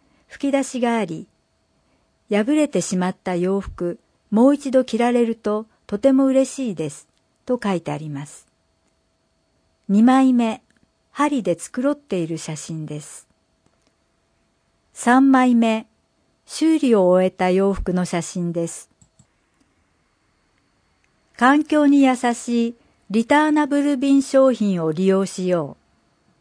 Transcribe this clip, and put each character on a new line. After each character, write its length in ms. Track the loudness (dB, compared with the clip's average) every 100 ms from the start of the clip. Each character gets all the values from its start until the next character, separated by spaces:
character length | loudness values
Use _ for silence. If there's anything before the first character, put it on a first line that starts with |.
| _ _ _
吹 200 | -8 -2
き 40 |
出 120 | -2
し 160 | -2 -4
が 160 | -2 -2
あ 80 | -4
り、 220 | -8 -14 _ _ _ _ _ _ _ _ _ _
「破 120 | -2 0 0
れ 140 | 0
て 120 | -2
し 140 | -2 -2
ま 140 | -2
っ 60 | -4
た 140 | -6 -4
洋 240 | -2 -4
服、 400 | -6 -8 -8 -8 _ _ _
も 160 | 2 4
う 80 | 2
一 160 | 0
度 140 | 0 0
着 120 | -2
ら 140 | 0
れ 140 | 0 0
る 100 | -2
と 300 | -4 -4 -6 _ -10
と 120 | 0
て 140 | 2
も 120 | 4 4
嬉 240 | 2 0
し 220 | -4 -8
い 40 | -8
で 140 | -10
す」 180 | -12 _ _ _ _ -8
と 140 | -4
書 120 | -2
い 80 | -4
て 100 | -6
あ 60 | -8
り 120 | -10
ま 160 | -12 -14
す。 220 | -18 _ _ _ _ _ _ _ _ _ _ _ _ _ _ -2
二 140 | 4
枚 280 | 4 4 4
目、 300 | 2 0 -4 _ _ _ _ _
針 320 | -4 -2 -2
で 140 | -2 -4
繕 340 | -6 -4 -4
っ 40 | -4
て 220 | _ -6
い 80 | -4
る 100 | -8
写 180 | -10 -12
真 300 | -10 -10 -10
で 160 | -12
す。 260 | -14 -20 _ _ _ _ _ _ _ _ _ _ _ _ _ _ _ _ _
三 400 | -6 2 4 4
枚 200 | 4 4
目、 320 | 2 2 -2 -6 _ _ _ _ _ _
修 340 | -2 0 2
理 160 | 2 4
を 120 | 4
終 180 | 4 2
え 20 |
た 220 | 0 0
洋 220 | 2 0
服 200 | -2 -4
の 120 | -4 -4
写 160 | -6
真 320 | -6 -6 -6
で 140 | -4 -6
す。 200 | -10 -20 _ _ _ _ _ _ _ _ _ _ _ _ _ _ _ _ _ _ _ _ _ _ _ _ 0
環 300 | 2 2 2
境 220 | 2 4
に 160 | 4
優 120 | 4 2
し 540 | -2 -4 -4 -2 -2
い 60 | -6 _ _ _
リ 160 | -4 2
タ 220 | 2 2
ー 40 |
ナ 140 | 0 0
ブ 140 | 0
ル 160 | 0 0
瓶 240 | 2 2
商 320 | 2 2 4
品 300 | 2 0 0
を 80 | -2
利 160 | 0 0
用 180 | 0 -2
し 220 | -6 -4
よ 280 | -2 -4 -12 _ _ _ _ _ _